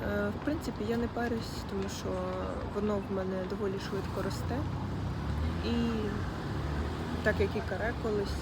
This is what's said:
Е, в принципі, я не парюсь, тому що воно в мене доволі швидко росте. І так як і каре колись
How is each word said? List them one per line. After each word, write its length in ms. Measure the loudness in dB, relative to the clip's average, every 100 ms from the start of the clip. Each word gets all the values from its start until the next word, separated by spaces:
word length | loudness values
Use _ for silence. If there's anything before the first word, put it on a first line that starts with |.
Е, 240 | 2 2 2 0
в 80 |
принципі, 380 | 0 0 -2 -2 0
я 80 | 2
не 120 | 0 0
парюсь, 360 | 0 0 -2 -4 -4
тому 160 | -2 -2 -2
що 100 | -2 -2 0 -2 -2 -2 -2
воно 200 | 0 2 2 0
в 40 | 0
мене 200 | 0 0 -2
доволі 280 | 0 0 0 -2
швидко 300 | -2 -2 0
росте. 320 | 0 0 0 0 0 0 -2 0 0 0 0 2 2 2 2
І 40 | 2 2 2 0 0 -2 -2 -2 -2 0 0 0 -2 -2 2
так 140 | 2 4
як 100 | 4 2
і 60 | 0
каре 220 | 0 0 0
колись 360 | 0 0 0 -2